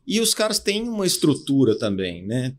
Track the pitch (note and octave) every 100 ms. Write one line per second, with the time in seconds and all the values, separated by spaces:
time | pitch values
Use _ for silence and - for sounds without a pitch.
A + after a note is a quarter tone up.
0 | - G#3 G#3+ - G#3+ G#3 G#3+ G#3 A#3+ A3
1 | F3+ - D#3 C3 - C#3 A#2+ G#2 G#2+ F#2+
2 | F2+ E2+ F#2+ B2+ B2+